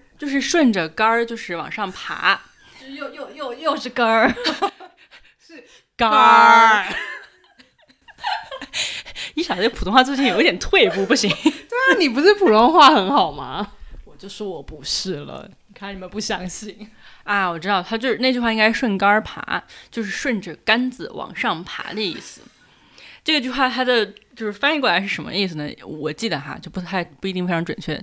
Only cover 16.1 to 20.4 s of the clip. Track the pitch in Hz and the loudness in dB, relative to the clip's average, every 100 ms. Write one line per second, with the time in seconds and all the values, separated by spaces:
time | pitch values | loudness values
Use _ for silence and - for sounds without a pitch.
16.1 | 202 208 190 185 - 214 175 214 - - | -8 -6 -6 -8 -10 -14 -16 -20 -20 -20
17.1 | - - 202 185 170 180 196 180 226 254 | -14 -4 -2 -2 -4 -2 -2 -2 -4 -2
18.1 | 208 254 247 240 220 214 226 247 196 202 | 0 0 0 0 2 2 2 0 2 4
19.1 | 214 214 - - 180 - - - - 208 | 2 0 -8 -8 -8 -8 -20 -12 -8 -6
20.1 | - 285 220 | -4 -4 -4